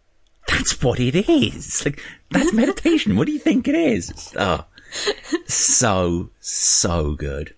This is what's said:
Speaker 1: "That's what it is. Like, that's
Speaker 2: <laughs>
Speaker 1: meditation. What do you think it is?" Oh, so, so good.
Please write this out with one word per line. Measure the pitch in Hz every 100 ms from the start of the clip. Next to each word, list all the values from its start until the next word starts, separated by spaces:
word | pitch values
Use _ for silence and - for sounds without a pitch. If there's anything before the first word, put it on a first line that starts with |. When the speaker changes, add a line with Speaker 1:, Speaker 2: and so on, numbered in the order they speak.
| _ _ _ _ -
Speaker 1:
"That's | 135 - -
what | 131 120
it | 123 160 269
is. | 320 226 - - - 143
Like, | - - - -
that's | - 311
Speaker 2:
<laughs> | 220
Speaker 1:
meditation. | 311 392 339 311 208 190
What | 294
do |
you | 302
think | 330 294 262
it | 320
is?" | 311 95 - - - -
Oh, | 98 78 - - - - - - - 339 -
so, | - - - 120 92 87 87 92 -
so | - - - - 98 85 76
good. | 73 71 69 76